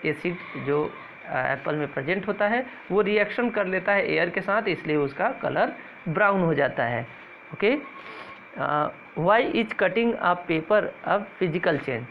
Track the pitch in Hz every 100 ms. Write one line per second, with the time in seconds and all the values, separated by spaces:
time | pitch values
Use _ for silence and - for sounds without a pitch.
0 | 156 151 180 180 - - 131 143 151 -
1 | - - - 131 131 139 160 151 143 143
2 | 135 185 196 202 208 233 254 - - 185
3 | 202 208 208 - 240 220 190 185 180 202
4 | 151 156 175 185 185 202 214 165 160 151
5 | 143 - 208 - - 143 220 - - -
6 | - 160 202 196 165 143 139 - 120 120
7 | 123 - - - - 156 202 294 - -
8 | - - - - - - 143 147 151 -
9 | - - 170 220 - 214 220 - 190 190
10 | 233 - 175 175 - 160 160 214 - -
11 | - 196 208 - 185 165 180 147 - 120
12 | 117